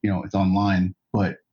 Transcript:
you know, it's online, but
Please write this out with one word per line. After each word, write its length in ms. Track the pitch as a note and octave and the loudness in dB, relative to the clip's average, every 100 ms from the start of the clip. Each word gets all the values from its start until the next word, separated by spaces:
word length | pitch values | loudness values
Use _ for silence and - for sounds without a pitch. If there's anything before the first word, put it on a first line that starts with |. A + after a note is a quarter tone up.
you 80 | G#2 | -2
know, 120 | F#2 | -4
it's 120 | F#2+ G2 | -4 -2
online, 600 | F#2+ F#2+ G2+ F#2+ F#2 - _ | 0 2 2 2 0 -4 _
but 240 | G#2+ F#2 - _ | -2 -2 -4 _